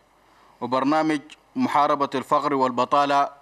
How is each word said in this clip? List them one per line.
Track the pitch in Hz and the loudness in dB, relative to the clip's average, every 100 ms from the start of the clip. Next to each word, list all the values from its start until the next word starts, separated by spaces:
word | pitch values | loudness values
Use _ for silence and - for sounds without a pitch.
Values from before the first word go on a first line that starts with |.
| _ _ _ _ _ - | _ _ _ _ _ -12
وبرنامج | 120 131 135 156 156 147 - - _ 127 | -4 -2 0 0 0 -2 -6 -20 _ -4
محاربة | 127 147 147 143 139 135 | 0 0 2 0 -2 -4
الفقر | - 147 147 | -2 -2 0
والبطالة | 139 127 120 123 143 143 139 143 - | 0 0 0 0 2 2 2 0 -6